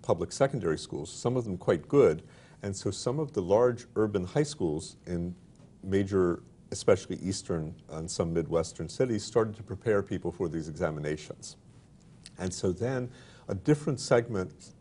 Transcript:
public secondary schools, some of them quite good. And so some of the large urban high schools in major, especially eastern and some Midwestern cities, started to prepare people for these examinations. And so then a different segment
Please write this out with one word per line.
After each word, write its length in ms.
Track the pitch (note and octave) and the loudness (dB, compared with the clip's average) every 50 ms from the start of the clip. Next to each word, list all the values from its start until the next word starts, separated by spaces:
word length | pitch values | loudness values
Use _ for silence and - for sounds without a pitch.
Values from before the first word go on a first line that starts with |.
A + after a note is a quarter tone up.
| - | 0
public 280 | - G#2+ E2+ F2 - | 0 0 0 -2 -4
secondary 460 | - - C#3 C3+ C#3+ B2 F#2 E2 D#2 | 0 2 2 2 0 0 0 0 -2
schools, 340 | - - - - C2+ D2 - | -2 -4 -8 -8 -8 -8 -10
some 240 | - - - B2 B2+ | -8 -4 -2 -2 0
of 100 | B2+ A#2 | 0 -2
them 120 | A2 F#2 | -4 -6
quite 300 | F2+ - - G2+ D#2+ - | -2 2 2 2 2 2
good. 340 | - - C#3+ B2+ F2+ D#2 E2 - - - - - - - - | 2 6 8 8 8 6 4 -2 -14 -20 -20 -20 -20 -16 -10
And 140 | - G2+ G2 | -8 -6 -6
so 160 | - - G#2 | -4 -4 -4
some 260 | G2 - - B2 B2 D3+ | -4 -4 -4 -4 -2 -2
of 140 | D#3+ C#3 - | -4 -4 -2
the 80 | G#2 | -2
large 460 | F2+ E2+ G2 A2 B2 B2 A#2+ - - - - | 2 4 6 6 6 6 4 0 -6 -4 0
urban 280 | G2+ G#2+ G#2+ G#2 G2 F2+ | 2 2 2 2 0 -2
high 200 | F2+ - D3 D3+ | 0 0 0 0
schools 540 | D3 - - F#2+ E2 D2 D#2 D2+ - - - - | 0 -2 -2 -2 0 0 -2 -4 -8 -14 -14 -8
in 260 | - F2+ F2 E2+ F2+ F2 - - - - - - - - - - | -6 -4 -4 -4 -4 -6 -10 -16 -20 -20 -20 -20 -20 -20 -12 -4
major, 580 | F#2+ F#2+ G2 G2+ F#2+ G2 F#2+ F#2 F2 E2+ - - - - - - - | 0 2 2 2 4 4 4 4 4 2 0 -4 -14 -20 -20 -14 -12
especially 460 | - - - - G2+ F#2 - - F#2+ | -10 0 4 4 4 4 4 -4 -8
eastern 580 | - - F#2 G2+ - - - F2+ E2 D#2 D#2 - - - - | -4 -4 -4 -4 -4 -4 -4 -4 -2 -4 -6 -10 -12 -14 -12
and 200 | - D#2+ D#2+ F2 | -10 -8 -8 -6
some 240 | - - F2+ E2 E2 | -4 -2 -2 0 0
Midwestern 540 | E2+ D#2+ D2 D#2 E2 E2 - - - E2 D#2 | 0 0 0 0 0 0 -2 -6 -10 -10 -6
cities, 340 | - - C3 C3 A2+ G#2 G#2 | -2 -2 0 0 0 -2 -2
started 320 | - - A#2+ A2 A2 G#2 | 0 0 0 0 0 -2
to 80 | - G#2+ | -10 -12
prepare 380 | - F#2+ F#2 - A#2 G#2+ G2+ | -12 -10 -4 0 2 2 2
people 300 | F#2+ - G2+ E2+ - F2+ | 2 0 -4 -6 -4 -6
for 160 | E2+ - G2 E2 | -4 -4 -4 -4
these 180 | D2+ E2 D2+ | -2 -4 -6
examinations. 880 | D#2+ D2+ D#2 F2+ D#2+ D#2 D2+ D2 D2+ D#2 D2+ - - - - - - - - - - - - - - - - - - - - - - - | -6 -6 -2 -2 -2 -2 -2 -4 -4 -4 -4 -6 -12 -16 -16 -16 -18 -18 -20 -20 -20 -20 -20 -20 -20 -20 -20 -20 -20 -20 -20 -20 -18 -10
And 160 | - F#2 F#2 F2+ | -8 -6 -6 -4
so 180 | - - G2 | -2 -2 -2
then 380 | F2+ - - B2 C3+ B2+ B2+ A#2+ - - - - - - - | 0 0 -2 -2 -2 -2 -4 -6 -10 -16 -20 -20 -20 -14 -8
a 80 | - G#2 | -8 -6
different 440 | F#2+ - - D3+ D3 - E3 C#3 - | -2 2 2 2 2 2 -2 -4 -2
segment 760 | - - C3+ A#2+ A#2 - A2 F#2+ F#2 - - - - - - - | 0 4 4 4 4 2 0 -2 -2 -4 -6 -14 -20 -20 -18 -8